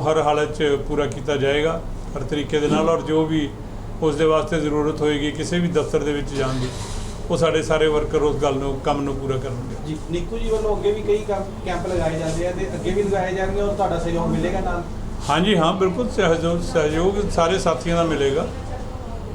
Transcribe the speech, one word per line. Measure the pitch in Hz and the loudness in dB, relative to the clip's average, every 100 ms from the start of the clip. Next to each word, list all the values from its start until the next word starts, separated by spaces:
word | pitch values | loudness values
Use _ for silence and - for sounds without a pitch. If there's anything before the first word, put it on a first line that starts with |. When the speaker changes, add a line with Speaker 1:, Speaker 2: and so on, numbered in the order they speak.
| 143 | 4
Speaker 1:
ਹਰ | 156 | 4
ਹਾਲਤ | 147 147 147 - | 4 2 0 0
'ਚ | 147 139 - | 2 2 0
ਪੂਰਾ | 147 139 | -2 -2
ਕੀਤਾ | 139 131 143 | -2 -2 0
ਜਾਏਗਾ | 139 147 160 165 - - - 139 | 2 2 2 -2 -6 -8 -8 -6
ਹਰ | 127 | -4
ਤਰੀਕੇ | 151 139 151 | -2 0 0
ਦੇ | 147 | 2
ਨਾਲ, | 151 160 | 4 4
ਔਰ | 160 | 2
ਜੋ | 139 156 156 | 2 2 2
ਵੀ | 160 139 - - - - - | 0 -2 -6 -10 -10 -8 -2
ਉਸ | 160 143 | 0 2
ਦੇ | 160 | 4
ਵਾਸਤੇ | 156 151 165 | 4 2 0
ਜ਼ਰੂਰਤ | 151 151 147 151 | 0 0 0 2
ਹੋਏਗੀ | 151 147 147 | 2 2 0
ਕਿਸੇ | 147 143 175 | -2 -2 0
ਵੀ | 175 | 2
ਦਫ਼ਤਰ | 151 135 156 | 0 2 0
ਦੇ | 143 | 0
ਵਿੱਚ | 143 135 | -2 -2
ਜਾਣ | 139 131 131 | -2 -2 -2
ਦੀ, | 127 - - - - - - | -4 -4 -6 -6 -6 -6 -2
ਉਹ | - | 2
ਸਾਡੇ | 160 160 | 4 2
ਸਾਰੇ | 139 156 156 | 2 4 4
ਵਰਕਰ | 151 135 156 | 4 2 2
ਉਸ | 147 127 | 2 2
ਗੱਲ | 143 135 | 0 0
ਨੂੰ, | 139 131 151 | -2 -2 0
ਕੰਮ | 143 | 0
ਨੂੰ | 139 135 | 0 -2
ਪੂਰਾ | 131 131 | -2 -4
ਕਰਨਗੇ। | 131 117 123 131 151 | -4 -6 -6 -6 -6
Speaker 2:
ਜੀ, | 151 - | -6 -4
ਨਿੱਕੂ | 175 180 226 | -4 -4 -2
ਜੀ | 220 | 0
ਵੱਲੋਂ | 220 214 202 | 0 0 0
ਅੱਗੇ | 202 | 0
ਵੀ | 214 | 0
ਕਈ | 208 208 208 | 2 0 0
ਕੰਮ, | 196 190 - 190 | -4 -4 -6 -4
ਕੈਂਪ | 165 180 | -4 -2
ਲਗਾਏ | 175 160 160 | 0 0 0
ਜਾਂਦੇ | 160 165 180 | -2 -2 -2
ਆ | |
ਤੇ | 180 - - | -2 -4 -4
ਅੱਗੇ | 175 | -2
ਵੀ | 202 | 0
ਲਗਾਏ | 196 196 185 190 | 2 0 0 0
ਜਾਣਗੇ | 190 202 | 0 0
ਔਰ | 202 | 0
ਤੁਹਾਡਾ | - 185 170 | 0 0 0
ਸਹਿਯੋਗ | 170 165 165 | -2 0 0
ਮਿਲੇਗਾ | 156 175 190 | 0 0 -2
ਨਾਲ? | 185 175 165 - - - - | -2 -4 -6 -8 -6 -6 0
Speaker 1:
ਹਾਂਜੀ | 151 202 180 | 2 4 4
ਹਾਂ, | 160 | 2
ਬਿਲਕੁਲ | 190 185 175 226 - | 2 0 0 -2 2
ਸਹਿਯੋਗ, | 180 160 165 170 | 2 2 2 0
ਸਹਿਯੋਗ | - 165 151 160 185 208 180 | 0 2 2 2 2 2 0
ਸਾਰੇ | - 165 185 | 2 2 2
ਸਾਥੀਆਂ | 170 160 170 170 | 0 0 0 2
ਦਾ | 165 | 2
ਮਿਲੇਗਾ | 143 139 147 - - - - - - - - - | 2 2 2 -2 -6 -8 -8 -8 -8 -8 -8 -8